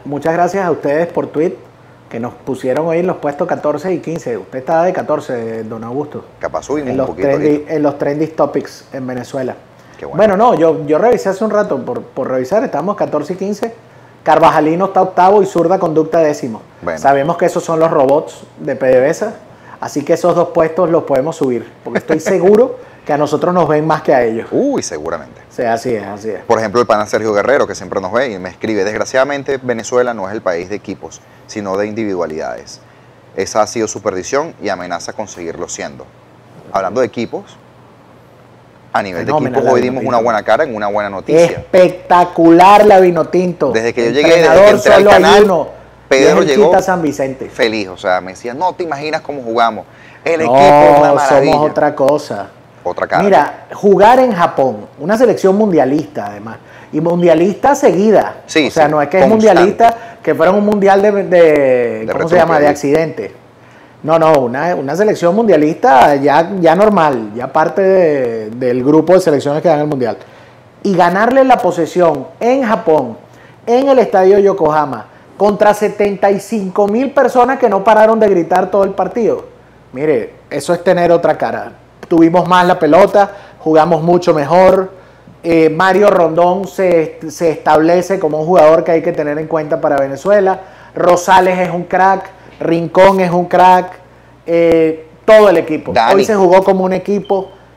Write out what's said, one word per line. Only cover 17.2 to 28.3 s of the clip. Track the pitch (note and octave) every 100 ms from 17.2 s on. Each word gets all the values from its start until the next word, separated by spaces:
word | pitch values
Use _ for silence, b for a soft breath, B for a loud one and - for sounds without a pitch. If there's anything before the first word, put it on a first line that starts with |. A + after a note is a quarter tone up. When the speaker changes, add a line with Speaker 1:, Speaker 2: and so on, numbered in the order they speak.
| D3+ E3+
Speaker 1:
que | F#3
esos | F3+
son | E3+ D#3+
los | D#3+
robots | D#3+ C3 D3 - - - -
de | D3+
P | B2+ C3
D | B2+
V | C#3
S | D#3+
A, | G#3+ - - B B B
así | - C#3+
que | C#3
esos | E3 F3
dos | E3+ E3
puestos | E3+ D#3+ D#3+ E3+
los | E3
podemos | E3 C3+ D3+ D#3+
subir, | C3+ A#2 A2+ -
porque | B2+ A#2
estoy | - D#3
seguro | G#3 F#3 F#3 G#3+ C4 - -
Speaker 2:
<laughs> | - -
Speaker 1:
que |
a | D3
nosotros | D3 D3 D#3+
nos | F3+ D3+
ven | D3+ D#3
más | D3+
que | E3+
a | C3+
ellos. | A#2 A2 G2
Speaker 2:
Uy, | C#3 C#4 A#3
seguramente. | - D#2+ D#2+ E2 C2 - -
Speaker 1:
Sí, | -
así | A#2 A2+ B2+
es, | A2
así | G2 G2+ A2
es. | F#2
Speaker 2:
Por | - A2
ejemplo, | A2 A#2+
el | A#2+
pana | G#2+ G#2
Sergio | A2+ A2
Guerrero, | G2+ G#2 C3+ G#2
que | F#2
siempre | F#2+ G2
nos | F#2
ve | A#2 C3+